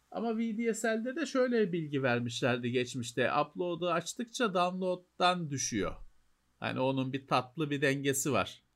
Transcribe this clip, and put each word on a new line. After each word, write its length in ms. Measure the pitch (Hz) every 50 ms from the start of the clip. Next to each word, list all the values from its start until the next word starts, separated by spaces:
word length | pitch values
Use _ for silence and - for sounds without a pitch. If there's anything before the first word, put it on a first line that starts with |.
| _ _
Ama 260 | - 185 220 233 226
V 200 | 220 233 226 208
D 160 | 220 233 226 208
S 140 | 220 -
L'de 280 | 226 220 226 220 254 254
de 100 | 339 294
şöyle 460 | - - 254 254 254 240 226 214 175
bilgi 320 | 175 170 156 147 143 135 135
vermişlerdi 680 | 127 120 120 120 120 120 - 139 123 123 123 123 120
geçmişte. 580 | 123 123 123 123 - 127 117 - - 135 120 90 - 147
Upload'u 480 | 147 - - 180 180 175 170 160 175 175
açtıkça 640 | 165 170 165 - - - 233 - - - 247 208 180
download'dan 960 | 180 180 180 185 185 185 185 180 180 - _ _ - 180 180 180 175 170 139
düşüyor. 440 | 139 127 - - 123 101 87 80 - - - - - _ _ _ _ _ _ _ _ _
Hani 200 | 113 117 117 127
onun 340 | 131 135 135 135 131 131 135
bir 140 | 135 -
tatlı 420 | - 156 127 120 - - 165 156 143
bir 120 | 143 139
dengesi 500 | 147 135 135 143 139 139 131 - - 156 123
var 300 | 107 107 - - - _ _ _